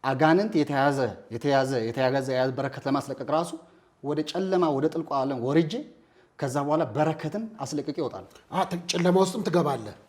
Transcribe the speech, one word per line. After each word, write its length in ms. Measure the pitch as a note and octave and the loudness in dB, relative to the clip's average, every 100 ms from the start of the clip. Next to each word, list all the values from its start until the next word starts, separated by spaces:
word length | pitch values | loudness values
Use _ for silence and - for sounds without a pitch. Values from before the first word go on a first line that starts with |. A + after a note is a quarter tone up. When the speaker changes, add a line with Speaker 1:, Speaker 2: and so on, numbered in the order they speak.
Speaker 1:
አጋንንት 480 | C3+ C3+ D#3 F3 G#3+ | -2 4 6 6 4
የተያዘ፣ 440 | E3 C#3+ C#3 C#3+ C3+ A#2+ F#2+ - | 0 0 2 2 2 -2 -4 -12
የተያዘ፣ 400 | A2+ C#3+ C3+ C3 C3 | -4 2 2 2 0
የተያዘ፣ 420 | A2+ A#2+ C3 C3+ C3 | -2 0 2 2 0
የያዘ 220 | B2+ C3 | 0 0
በረከት 300 | C3 C3+ C3+ | -2 -6 -4
ለማስለቀቅ 440 | C#3 C#3 C3 C3 C3 | -2 -2 -2 -10 -2
ራሱ 220 | D#3 E3+ E4 - _ _ _ | -2 -2 -8 -16 _ _ _
"ወደ 140 | C#3 D3 | -4 -2
ጨለማ 400 | D3+ F3 F#3+ F#3 E3 | -2 -4 0 2 2
ወደ 160 | C3+ D3+ | 2 0
ጥልቁ 220 | - - | -4 -2
ዓለም 240 | C#3 C3 C3 | -2 0 -2
ወርጄ 320 | A#2+ D3+ D#3+ A#3 D4 - _ _ _ - | 2 2 2 -4 -10 -18 _ _ _ -6
ከዛ 180 | C#3 C#3 | -2 -2
በኋላ 220 | C#3+ D#3 D3 | 0 0 0
በረከትን 580 | G#2+ D#3 D#3 D#3 G#3 A3 - | 0 0 0 -6 -6 -8 -10
አስለቅቄ 380 | C#3 D3 C#3+ D3 | -8 -6 -6 -4
እወጣለሁ።" 320 | C3 F#2+ F#2+ - _ | -6 -6 -16 -20 _
Speaker 2:
አ፣ 160 | F#3 | -4
ት-፣ 160 | F3+ F3 - | -2 -4 -4
ጨለማ 280 | F3 F3 F#3 | 2 4 6
ውስጥም 240 | F#3 A3 | 4 2
ትገባለህ። 520 | F#3+ E3+ D3 C3 G#2 - | 2 2 2 -2 -6 -16